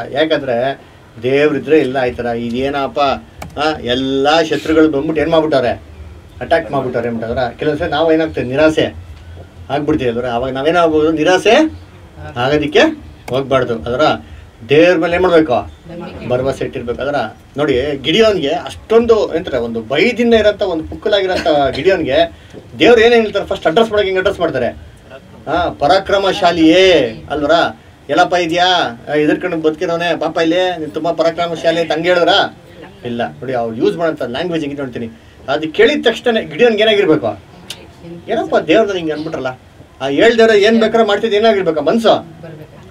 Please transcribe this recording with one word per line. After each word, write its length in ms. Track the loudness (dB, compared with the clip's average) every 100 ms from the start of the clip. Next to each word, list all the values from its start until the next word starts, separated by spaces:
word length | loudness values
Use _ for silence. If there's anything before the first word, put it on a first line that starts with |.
| -4
ಯಾಕಂದ್ರೆ 680 | -2 -2 -2 -2 -2 -2 -6 -12 -20 -20 -8
ದೇವ್ರಿದ್ರೆ 560 | -2 2 2 0 2 2
ಇಲ್ಲ 180 | 2 0
ಆಯ್ತಾರ, 280 | -2 -4 -4
ಇದೇನಪ್ಪ, 720 | -4 -4 -4 -2 -2 -4 0 0 -2 -8 -18 -14 -4
ಆ, 40 | -4 -2
ಎಲ್ಲಾ 600 | -4 -2 -2 0 2 2
ಶತ್ರುಗಳು 460 | 2 -2 0 4 4
ಬಂದ್ಬಿಟ್ಟು 320 | 2 -2 -2
ಏನ್ 100 | 0
ಮಾಡ್ಬಿಟ್ಟಾರೆ, 500 | 2 2 2 0 -4 -10 -20 -20 -20 -20 -10
ಅಟ್ಯಾಕ್ 300 | -2 -2 0
ಮಾಡ್ಬಿಟ್ಟಾರೆ 380 | -4 -4 -4 -4
ಅಂದ್ಬಿಟ್ಟು. 260 | -4 -4 -4
ಅದರ 160 | -4
ಕೆಲವು 260 | -4 -4 -2
ಸಲ 100 | -2
ನಾವು 260 | 0 2
ಏನಾಗ್ತದೆ, 300 | 2 0 -4
ನಿರಾಸೆ 520 | -4 2 2 2 -2 -4 -18 -20 -20 -20 -20 -18 -6
ಆಗ್ಬಿಡ್ತೀವಿ. 420 | -4 -2 -2 -2
ಅದರ 140 | -2 -2
ಅವಾಗ 260 | -4 -4
ನಾವೇನಾಗ್ಬೋದು, 600 | -4 0 2 2 2 2
ನಿರಾಸೆ 680 | 2 2 2 4 4 2 -2 -18 -20 -20 -18 -12 -4
ಆಗೋದಿಕ್ಕೆ 640 | 0 0 2 2 2 0 -12 -18 -6
ಹೋಗ್ಬಾರ್ದು. 440 | -4 0 0 0
ಅದರ 280 | -4 -4 0 0 0 -8 -20 -20 -12 0
ದೇವ್ರ 280 | 4 6 4
ಮೇಲೆ 160 | 0
ಏನ್ 100 | 0
ಮಾಡ್ಬೇಕು, 480 | 2 4 2 0 -4 -14 -18 -16 -14 -12 -4
ಭರವಸೆ 360 | -2 -2 -4 -6
ಇಟ್ಟಿರ್ಬೇಕು. 360 | -8 -8 -6
ಅದರ 140 | -4 -4 -6 -10 -12 -4
ನೋಡಿ, 400 | -2 0 -2 -4
ಗಿಡಿಯೋನ್ಗೆ 520 | 0 2 4 2 -2
ಅಷ್ಟೊಂದು 840 | -4 -6 -12 0 2 4 2 0
ಏನಂತಾರೆ, 240 | -4 -4 -4
ಒಂದು 240 | -4 -6
ಭಯದಿಂದ 520 | -4 0 0 2 2
ಇರೋಂಥ, 280 | 4 2 0
ಒಂದು 220 | -2 -4
ಪುಕ್ಕಲಾಗಿರೋಂಥ 920 | -6 -6 -2 0 0 -2 0 2 0 0
ಗಿಡಿಯೋನ್ಗೆ 640 | 0 0 0 0 0 -4 -20 -20 -12 0
ದೇವ್ರು 220 | 4 6
ಏನ್ 120 | 6
ಹೇಳ್ತಾರೆ, 320 | 4 2 -2 -4
ಫಸ್ಟ್ 220 | -4 0
ಅಡ್ರೆಸ್ 240 | 2 2
ಮಾಡಕ್ಕೆ 160 | 0 0
ಹೆಂಗ್ 120 | 0
ಅಡ್ರೆಸ್ 200 | -2 0
ಮಾಡ್ತಾರೆ? 380 | -2 -2 -4 -6 -16 -20 -20 -20 -20 -16 -6
ಹಾ, 280 | -4 -2 0
"ಪರಾಕ್ರಮಶಾಲಿಯೇ" 1400 | 2 2 2 0 0 2 2 4 6 6 6 4 2 -4 -8
ಅಲ್ವರ, 200 | -4 2 2 0 -4 -20 -16 -2
"ಎಲ್ಲಪ್ಪ 240 | 0 2
ಇದ್ಯಾ, 320 | 0 0 0 2 2 -2 -6 -4 0
ಎದುರ್ಕೊಂಡು 420 | 0 0 -2 -2
ಬದುಕಿರೋನೆ, 640 | -2 -2 -4 -2 -2 -2
ಪಾಪ 180 | -4 -2
ಇಲ್ಲಿ 420 | 0 0 0 -4
ನೀನ್ 120 | -8
ತುಂಬಾ 200 | -6 -4
ಪರಾಕ್ರಮಶಾಲಿ" 720 | 0 0 0 -4 -2 -2 0
ಅಂತ 100 | -2
ಹಂಗೆ 180 | -2 0
ಹೇಳಿದ್ರ? 200 | 2 4 2 0 -6 -20 -20 -20 -14 -10
ಇಲ್ಲ. 220 | -6 -6
ನೋಡಿ, 260 | -8 -8
ಅವ್ರು 220 | -4 -4 -2
ಯೂಸ್ 220 | -2 0
ಮಾಡೋಂಥ 240 | -2 -4
ಲ್ಯಾಂಗ್ವೇಜ್ 420 | -6 -6 -4 -4
ಹೆಂಗಿದೆ 180 | -4 -6
ನೋಡ್ತೀನಿ. 280 | -8 -8 -10 -14 -20 -12 -4
ಅದು 240 | -4 -2
ಕೇಳಿದ 340 | 2 2 4 0
ತಕ್ಷಣ 320 | -2 -2 -2
ಗಿಡಿಯೋನ್ಗೆ 440 | -2 2 2 4
ಏನಾಗಿರ್ಬೇಕು, 560 | 2 2 4 2 0 -8 -14 -20 -20 -20 -20 -20 -18 -14 -6
"ಏನಪ್ಪ 260 | -4 -2 -2
ದೇವ್ರನ್ನ 420 | 2 2 2 -2
ಹಿಂಗೆ 140 | -4
ಅಂದ್ಬಿಟ್ರಲ್ಲ, 480 | -6 -8 -8 -8 -10 -18 -20 -20 -8
ಆ 60 | -4
ಹೇಳ್ದೇವ್ರ 480 | 2 4 6 4 6
ಏನ್ 240 | 4 4
ಬೇಕಾದ್ರೆ 280 | 2 2 2
ಮಾಡ್ತಿದ್ದು" 300 | 0 0 2
ಏನಾಗಿರ್ಬೇಕು 440 | 2 2 0 -2
ಮನ್ಸು? 580 | 0 2 2 2 -2 -18 -18 -18 -20 -20 -10